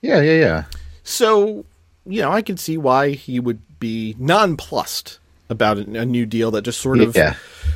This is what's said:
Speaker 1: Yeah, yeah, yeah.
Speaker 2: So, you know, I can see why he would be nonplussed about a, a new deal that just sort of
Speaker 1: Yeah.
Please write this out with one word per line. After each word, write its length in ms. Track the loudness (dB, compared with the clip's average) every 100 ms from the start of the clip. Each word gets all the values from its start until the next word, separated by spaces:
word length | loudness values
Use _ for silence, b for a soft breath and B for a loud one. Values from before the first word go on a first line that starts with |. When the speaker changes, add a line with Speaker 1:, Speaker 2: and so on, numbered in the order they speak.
Speaker 1:
Yeah, 200 | 0 2
yeah, 120 | 4 4
yeah. 240 | 4 2 -4 B B B
Speaker 2:
So, 600 | -8 0 4 4 2 -2 -14 _ _ _ -8
you 140 | -4
know, 100 | -2
I 100 | -2
can 160 | -4 -6
see 200 | -6 -2
why 340 | 2 2 2
he 280 | -2 -6 -4
would 200 | -2 -4 -8 -10
be 360 | -6 -6 -8 -4
nonplussed 1040 | 0 2 2 -2 -6 -6 -6 -8 -12 -20 _ _ -8
about 260 | 0 0 0
a, 220 | -4 -4
a 40 | -2
new 200 | -2 0
deal 240 | -2 0
that 120 | -2
just 160 | -4 -4
sort 180 | 0 4
of 160 | 4 4
Speaker 1:
Yeah. 200 | 2 -2 B B B